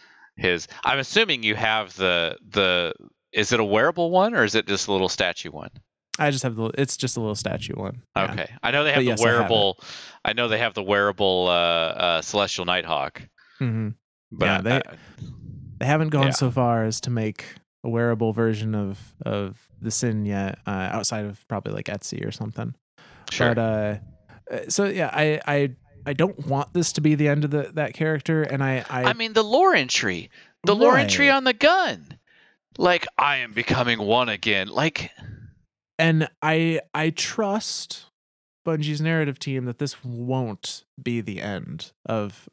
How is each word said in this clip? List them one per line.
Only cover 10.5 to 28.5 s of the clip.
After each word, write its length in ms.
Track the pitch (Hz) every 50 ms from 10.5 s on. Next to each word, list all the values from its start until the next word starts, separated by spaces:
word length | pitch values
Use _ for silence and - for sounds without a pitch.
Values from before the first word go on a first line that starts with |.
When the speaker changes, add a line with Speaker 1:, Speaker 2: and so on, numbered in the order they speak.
| 110
Speaker 1:
have 160 | 110 120 113 92
the 100 | 110 98
wearable, 680 | 95 104 101 101 101 98 98 101 95 92 90 90 90
uh, 40 | 87
uh, 680 | 87 85 85 85 82 82 80 - - 87 87 85 80 -
Celestial 420 | - - 104 101 92 - - 90
Nighthawk. 560 | 87 90 90 82 85 82 73 67 - - - - - _ _ _ _ _ -
Speaker 2:
Mm-hmm. 280 | 135 120 113 113 110 107 110 - _ _ _ _ _ _ 107
Speaker 1:
But 140 | 98 92
Speaker 2:
Yeah, 100 | 175 -
Speaker 1:
I, 40 | 95 92
Speaker 2:
they, 140 | 113 120
Speaker 1:
I, 60 | 85 - - - - - - - - - - - - - - - - - - - -
Speaker 2:
they 40 | 123
haven't 240 | 131 147 156 160 156
gone 200 | 151 139 135 135
Speaker 1:
yeah. 20 |
Speaker 2:
so 200 | 131 - 139 127
far 340 | 120 131 123 120 117 113 110
as 180 | 110 107 - -
to 80 | 127
make 340 | 120 117 110 110 104 - - - - - _ _ _ _ -
a 60 | 120
wearable 420 | 117 117 117 120 117 107 117 113 107
version 420 | 117 113 113 110 104 110 110 107
of, 240 | 104 101 98 98 95 - - - - -
of 320 | 113 107 101 101 95 107 - - _ - - 113
the 80 | 113
Sin 340 | 110 - 127 120 110 107 104
yet, 340 | 104 101 98 98 98 - - -
uh, 220 | 110 101 95 92 92
outside 360 | 101 110 104 - - 107 104
of 200 | 104 101 - _ -
probably, 260 | 113 101 - 104 101
like, 120 | 101 -
Etsy 400 | - 98 104 - - - - 107
or 40 | 107
something. 440 | 107 - 107 110 110 110 113 117 127 - _ _ _ - - - - - - -
Speaker 1:
Sure. 240 | - - 120 120 117
Speaker 2:
But, 40 | 117
uh, 360 | 113 110 110 107 107 104 104 104 - - - _ _ - - - - -
uh, 80 | - - - -
so 160 | - - 202
yeah, 240 | 196 - 190 160 - -
I, 300 | 151 151 151 151 151 -
I, 240 | - 143 143 143 135 127 - _ _ - - -
I 80 | 143 143
don't 320 | 139 165 190 202 - 143
want 260 | - 135 135 143 - -
this 200 | 175 165 - -
to 80 | - 151
be 120 | 156 151
the 140 | 143 151 147
end 160 | 143 151 151
of 60 | 143
the, 220 | 143 147 139 - -
that 180 | 156 147 113 120
character, 500 | - 156 160 156 143 - - 160 156 151
and 220 | -